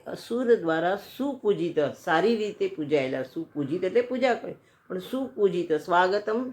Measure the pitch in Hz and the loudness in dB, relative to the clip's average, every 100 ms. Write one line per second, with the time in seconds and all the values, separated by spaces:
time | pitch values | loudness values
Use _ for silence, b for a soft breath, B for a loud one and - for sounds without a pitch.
0 | - 175 - 233 240 214 165 160 175 202 | -10 -12 -4 -2 2 2 2 2 0 -2
1 | - - 285 254 208 170 170 156 139 - | -6 -6 -4 0 0 0 0 0 -2 -2
2 | 180 165 208 226 208 - 190 156 143 147 | 0 2 4 2 -2 -2 -4 -4 0 2
3 | 131 135 127 165 160 147 131 175 - 233 | 2 -2 -6 -8 -8 -6 -4 -2 0 0
4 | 240 254 254 226 175 147 b b - 185 | 0 0 0 0 -4 -14 b b -10 -10
5 | - 254 262 - 202 175 170 151 185 175 | -6 -6 -4 2 2 2 0 -2 2 4
6 | 185 208 214 226 254 | 4 2 0 -2 -4